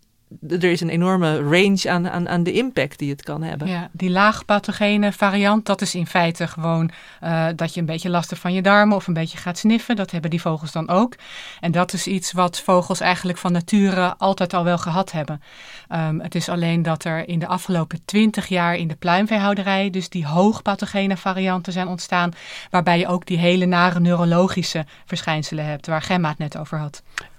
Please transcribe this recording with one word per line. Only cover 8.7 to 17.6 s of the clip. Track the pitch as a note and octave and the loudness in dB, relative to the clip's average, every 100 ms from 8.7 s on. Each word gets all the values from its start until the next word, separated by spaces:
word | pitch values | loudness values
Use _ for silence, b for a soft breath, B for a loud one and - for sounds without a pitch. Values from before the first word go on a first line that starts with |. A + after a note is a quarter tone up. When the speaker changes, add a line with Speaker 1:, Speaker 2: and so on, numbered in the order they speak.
| G#3 G#3 G3 | 6 6 4
Speaker 2:
of | - | 0
een | |
beetje | E3 E3 - | -2 -4 -6
gaat | F3+ E3+ | -8 0
sniffen. | G#3+ A3+ - G#3 | 2 2 0 -2
Dat | F#3 | -2
hebben | E3+ D#3+ | -4 -2
die | E3+ | -2
vogels | E3+ D3+ D#3 | -2 -4 -4
dan | E3 D#3+ | -6 0
ook. | F#3 A#3+ - B B B B | 2 2 -2 B B B B
En | F3 | 0
dat | F3 F3+ | 0 0
is | F3+ F#3 | -2 -2
iets | F#3+ - | -2 -2
wat | F3+ F3 - | 0 0 0
vogels | - F3+ F3 F3 | 2 2 2 0
eigenlijk | F3+ F3+ F3+ F3 | 0 0 -2 -2
van | F3+ | 0
nature | F3 E3+ G#3 G3 F#3 F3+ - | 0 2 2 2 2 0 0
altijd | G3 G3 F3 | 0 0 0
al | F3+ | 0
wel | E3+ E3+ | 0 0
gehad | E3+ F3+ F#3+ | 0 -2 -2
hebben. | D#3+ D3 D3+ B B B B - | -4 -6 -8 B B B B -6
Ehm, | E3 D#3+ D#3 | -4 -2 -2
het | E3 | -4
is | E3+ - | -4 -2
alleen | F3 E3 E3+ | -2 0 2
dat | E3 D#3+ | 0 -2
er | E3+ D#3+ E3+ | -4 -4 -4
in | E3+ | -4
de | E3+ | -2
afgelopen | F3+ | -4